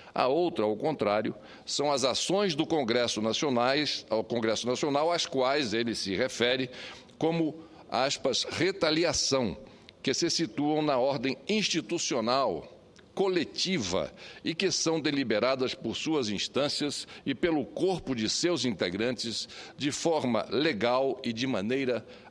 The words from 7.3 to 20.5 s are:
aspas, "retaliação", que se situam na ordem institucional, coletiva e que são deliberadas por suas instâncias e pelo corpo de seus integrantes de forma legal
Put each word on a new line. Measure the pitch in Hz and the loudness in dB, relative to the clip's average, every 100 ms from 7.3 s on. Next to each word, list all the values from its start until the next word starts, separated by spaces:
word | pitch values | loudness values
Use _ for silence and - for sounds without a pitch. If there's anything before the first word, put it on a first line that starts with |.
| 165 160 - - - - | 2 0 -2 -14 -20 -4
aspas, | 113 135 - 135 117 | 0 2 2 0 0
"retaliação", | - - 175 196 160 156 170 135 - 135 113 - - - - - | -2 0 0 2 2 2 2 2 2 2 0 -4 -12 -20 -20 -6
que | - | -2
se | 127 170 | 0 0
situam | - 165 - 147 156 | 0 -2 -2 0 2
na | 151 131 | 2 2
ordem | 135 139 131 127 - | 2 2 -2 -4 -2
institucional, | 214 185 165 - 165 - 135 110 135 123 80 - - - - - - | 0 0 -2 -2 -4 -2 0 2 2 2 -2 -6 -18 -20 -20 -12 -2
coletiva | 190 180 139 - 175 185 92 90 69 - - - | 2 2 -2 -2 0 0 0 -2 -2 -8 -18 -10
e | - 165 | -6 -2
que | 185 | -2
são | - 165 160 | 0 0 0
deliberadas | 151 143 123 107 123 131 127 - | 0 0 0 2 2 2 -2 -2
por | 113 98 | -6 -4
suas | 151 156 107 | 0 0 0
instâncias | 98 - - 143 - 147 - - - | -2 -2 -2 -2 -2 -4 -6 -10 -10
e | - 135 | -6 -2
pelo | 175 156 | 0 0
corpo | 113 - 175 170 139 123 | -2 0 0 0 -2 -2
de | 107 | 0
seus | - 170 160 123 | 0 0 0 0
integrantes | 92 95 95 117 123 113 104 - - - - | 0 -2 0 -2 -2 -6 -6 -8 -12 -16 -6
de | 143 | -4
forma | - 170 156 123 110 | 0 0 2 2 0
legal | - | 0